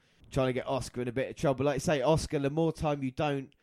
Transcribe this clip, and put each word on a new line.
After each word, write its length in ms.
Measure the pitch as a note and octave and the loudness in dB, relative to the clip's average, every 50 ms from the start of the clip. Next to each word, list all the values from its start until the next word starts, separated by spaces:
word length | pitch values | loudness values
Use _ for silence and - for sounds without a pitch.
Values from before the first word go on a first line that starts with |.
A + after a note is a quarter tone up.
| _ _ _ _ - - | _ _ _ _ -12 -4
trying 180 | - C#3 C3 | 0 0 2
to 60 | C3 B2 | 2 0
get 140 | B2 - | -2 -2
Oscar 360 | B2+ C3+ B2 - - - B2 B2 | -2 -4 -4 -4 -6 -6 -6 -4
in 40 | |
a 60 | B2+ A2 | -4 -2
bit 160 | C3+ A#2+ F2+ | -4 -4 -4
of 60 | A2+ | -4
trouble. 280 | - E3 D3 C3 B2+ C#3 | 0 0 0 2 2 2
Like 100 | D3 C3+ | 0 0
you 40 | C3+ | 0
say, 220 | - F3 D#3 C#3 | 2 2 2 4
Oscar, 380 | A#2+ D3 D#3+ - - - D#3 C#3+ | 4 4 4 4 2 0 -2 0
the 100 | C#3 C#3 | 0 0
more 240 | D3 E3 E3 D#3+ - | 0 2 0 0 0
time 280 | - D#3+ D3+ D3 C#3+ | 0 -2 -2 -2 -2
you 100 | C3+ B2+ | -4 -4
don't 360 | - - D#3 D3 C#3 C#3 C3+ - _ _ | -2 -2 0 0 0 -2 -6 -10 _ _